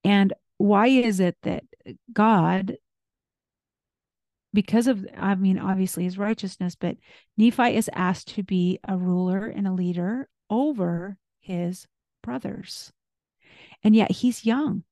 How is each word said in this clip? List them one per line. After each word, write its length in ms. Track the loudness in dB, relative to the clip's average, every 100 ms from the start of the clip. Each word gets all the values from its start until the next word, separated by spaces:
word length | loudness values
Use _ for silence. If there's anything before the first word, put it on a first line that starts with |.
And 300 | 4 4 2 0 _ _
why 300 | 2 4 4
is 320 | 4 2 2
it 160 | 0 0
that 220 | -6 -8 _ _ -20 -20 -8
God, 640 | 2 4 4 4 0 -4 -10 _ _ _ _ _ _ _ _ _ _ _ _ _ _ _ _ _
because 340 | -2 2 2 2
of, 180 | 0 -6 -4
I 180 | -2 2
mean, 240 | 2 2
obviously 460 | 0 -2 -2 -2 -4
his 120 | -2
righteousness, 580 | -4 -4 -6 -6 -8 -4
but 200 | -8 -8 _ -20 _ 2
Nephi 400 | 2 4 2 2
is 140 | -2
asked 360 | -2 -2 -2 -8 -10
to 80 |
be 360 | -2 0 0 -2 -4
a 100 | -4
ruler 480 | -2 0 0 -2 -6
and 220 | -6 -4
a 60 |
leader 560 | -2 -2 -2 -4 -6 -10 _ _
over 680 | -2 -2 -2 -2 -4 -8 -14 _ _
his 440 | -8 -6 -6 -8 -16 _ _ _
brothers. 680 | -10 -8 -8 -12 -14 -16 -18 _ _ _ _ _ _ _ -20 0
And 100 | 4 4
yet 140 | 4
he's 360 | 0 -2 0 -2
young. 380 | 0 -2 -4 -8